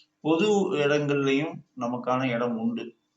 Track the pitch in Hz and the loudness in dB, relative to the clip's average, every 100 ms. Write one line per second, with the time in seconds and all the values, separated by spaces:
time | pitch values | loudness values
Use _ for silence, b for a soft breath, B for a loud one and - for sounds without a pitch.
0 | B _ 151 165 214 202 185 147 143 147 | B _ 0 2 4 2 2 0 2 2
1 | 143 143 139 139 160 165 - - 120 123 | 2 0 2 2 0 -6 -14 -8 -6 -4
2 | 123 127 131 117 120 113 113 117 117 - | -2 0 0 -2 -2 -2 -4 -4 -8 -14
3 | _ | _